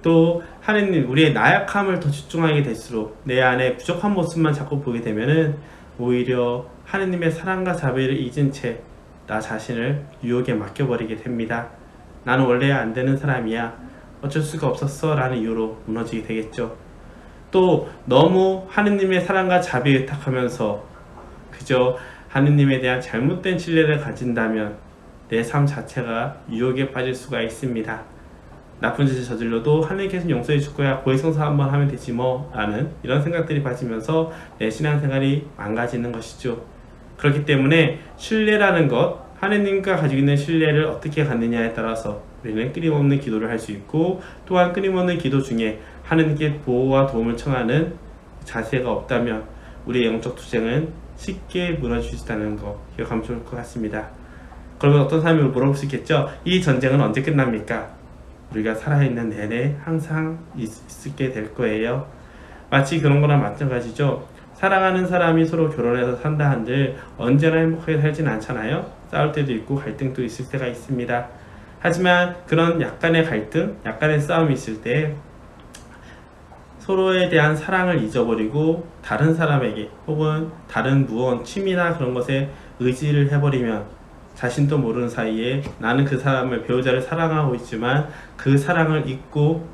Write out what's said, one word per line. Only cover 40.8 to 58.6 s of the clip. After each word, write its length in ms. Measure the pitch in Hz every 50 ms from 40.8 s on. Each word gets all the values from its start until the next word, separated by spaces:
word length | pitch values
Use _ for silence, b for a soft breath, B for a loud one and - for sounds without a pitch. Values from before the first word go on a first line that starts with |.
| 156
어떻게 380 | - - - - 151 147 156 147
갖느냐에 500 | - 123 117 117 117 120 117 117 113 113
따라서 480 | - 110 113 113 113 - 104 104 104 - - - - -
우리는 280 | 113 107 110 117 135 147
끊임없는 460 | 175 165 160 147 143 143 143 139 135
기도를 300 | - 120 110 110 110 113
할 80 | 120 110
수 120 | - -
있고, 500 | 104 98 101 - - 156 165 185 190 185 B B B B B
또한 280 | - 185 180 180 175 175
끊임없는 440 | 196 196 196 185 185 180 180 175
기도 240 | 160 - - 135 135
중에 380 | - - 117 113 113 107 107 B B B B B B
하느님께 560 | - 165 165 160 156 147 143 156 147 143 -
보호와 480 | - 131 123 123 131 135 135 139 135
도움을 300 | 135 - 113 113 117 117
청하는 580 | 117 - 147 139 127 120 113 127 156 165 175 175 - - - - - - - - - -
자세가 480 | - - 117 113 - - 127 127 120
없다면 520 | 107 - - - 131 117 120 120 110 107 107 - B B B B B B B
우리의 220 | - 123 123 117
영적 280 | 113 110 113 - 123 123
투쟁은 540 | - - - - 117 113 113 123 151 160 165 - - - - -
쉽게 560 | - - - 185 185 - - - 180 180 175 165
무너질 380 | 147 135 117 117 117 113 -
수 140 | - - -
있다는 320 | - 113 107 107 107 104
거 220 | 104 104 101 101 101 - - -
기억하면 280 | - - - 120 113 107
좋을 200 | - 120 113 -
것 100 | - 127
같습니다. 520 | 123 117 - - 120 110 104 101 107 110 - - B B B B B B B B B B B -
그러면 240 | - - 143 143 147
어떤 200 | 135 - 160 160
사람이 200 | 156 165 165 156
물어볼 340 | 143 127 - 127 131 143 139
수 100 | - -
있겠죠? 440 | 139 - 170 - - 160 143 127 B B B B
"이 180 | 175 185 185
전쟁은 380 | 180 - 131 123 131 131 135 143
언제 200 | 135 107 107 135
끝납니까?" 680 | 135 156 151 139 131 120 113 107 104 - 117 110 98 - - - - - - - - - - - - - -
우리가 180 | 110